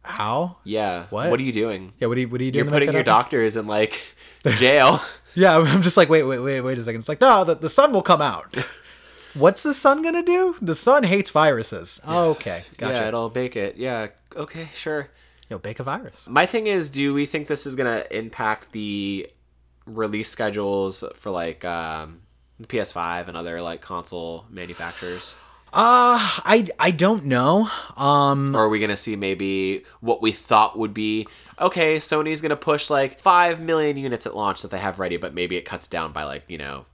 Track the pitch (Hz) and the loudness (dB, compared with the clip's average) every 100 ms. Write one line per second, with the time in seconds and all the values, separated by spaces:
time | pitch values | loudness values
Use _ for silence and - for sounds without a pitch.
0 | - - 107 127 175 175 101 107 104 87 | -12 -8 -4 -4 -6 -10 -8 -4 -4 -6
1 | 87 107 156 127 131 110 113 98 95 _ | -8 -6 -2 -2 -2 -2 -4 -6 -12 _
2 | 117 123 123 127 127 131 143 147 143 139 | -4 -4 -4 -4 -2 -2 0 0 2 0
3 | 120 110 120 139 113 110 107 104 107 - | 4 2 2 0 0 -2 -2 0 0 -2
4 | - _ - _ 139 110 127 143 135 156 | -14 _ -20 _ -2 4 6 8 6 6
5 | - - _ 175 190 160 156 175 175 - | -4 -16 _ 4 6 6 6 4 4 6
6 | 156 160 135 127 131 135 127 127 117 113 | 6 6 4 -2 -2 -2 -2 -4 -4 -6
7 | 110 151 262 214 175 160 156 - 294 214 | -8 2 6 6 4 0 2 4 6 4
8 | 175 165 143 90 - - - - - - | 4 4 4 -2 -8 -8 -10 -12 -20 -20
9 | - - - 143 160 196 294 277 277 285 | -20 -20 -16 4 4 4 0 4 4 4
10 | 330 339 349 349 370 339 180 156 - 285 | 0 0 2 2 2 -2 -4 0 4 4
11 | 214 202 190 151 156 120 107 95 85 - | 4 0 0 2 4 2 -4 -8 -10 -12
12 | 143 175 165 151 - 85 90 - 113 123 | -4 0 0 0 -6 -10 -12 -10 -4 -2
13 | 110 117 113 123 127 120 98 107 127 117 | -2 -4 -4 -4 -4 -4 -6 -6 -6 -6
14 | 107 _ _ - 151 165 160 - 165 151 | -8 _ _ -14 -12 -12 -16 -12 -6 -6
15 | 139 _ _ _ _ 101 104 - 131 175 | -8 _ _ _ _ -12 -12 -10 -8 -8
16 | 254 - - 131 180 226 214 196 151 139 | -12 -20 -2 2 2 0 -2 -2 -4 -4
17 | 139 143 143 160 147 147 139 131 127 113 | -2 -2 -2 -6 -6 -8 -6 -4 -2 -4
18 | - 104 113 - 110 107 - 110 104 101 | -6 -10 -10 -6 -4 -4 -8 -10 -6 -4
19 | 98 98 - _ _ _ _ _ - 110 | -4 -6 -10 _ _ _ _ _ -14 -6
20 | 107 107 110 - 110 104 101 98 95 92 | -4 -4 -8 -4 -4 -2 -2 -2 -2 -6
21 | - - 104 90 82 78 87 85 82 78 | -12 -12 -8 -6 -6 -8 -8 -6 -6 -10
22 | 78 82 _ _ _ _ 117 120 98 87 | -12 -20 _ _ _ _ -8 -6 -6 -6
23 | 85 87 87 85 85 85 87 85 - 90 | -6 -6 -8 -10 -10 -8 -10 -12 -10 -12
24 | 85 90 82 82 113 92 87 87 85 85 | -10 -12 -10 -12 -16 -16 -14 -12 -14 -12
25 | 90 90 - - - _ _ - 226 247 | -12 -12 -14 -20 -20 _ _ 2 6 6
26 | 247 240 202 - - 226 185 - 170 165 | 6 4 2 -2 2 2 2 0 0 2
27 | 185 220 143 127 131 185 220 - - - | 2 2 0 2 4 4 2 -4 -12 -2
28 | 139 143 139 139 139 139 110 107 104 98 | 2 4 4 2 0 2 2 2 0 -2
29 | - 104 98 92 98 98 95 98 - _ | -6 -4 -4 -2 -2 -2 -2 -4 -8 _
30 | 117 117 110 101 - 107 107 104 110 104 | -2 0 0 -2 2 4 4 0 -6 -4
31 | 107 110 107 - - - 180 180 160 156 | -4 -4 -6 -16 -20 -2 -2 2 2 0
32 | - 156 156 156 156 147 - 147 - 143 | -2 -2 -2 -4 -4 -4 0 -2 0 0
33 | 135 - 196 175 175 165 165 160 151 139 | 0 0 4 4 4 0 -2 0 0 -2
34 | 135 117 - - 104 95 95 92 98 92 | -6 -6 -8 -4 -4 -4 -8 -6 -6 -4
35 | 90 85 87 82 90 90 - 90 - 85 | -6 -4 -6 -6 -4 -4 -8 -14 -8 -8
36 | 80 76 76 71 _ 80 69 69 - | -6 -8 -8 -10 _ -12 -12 -12 -18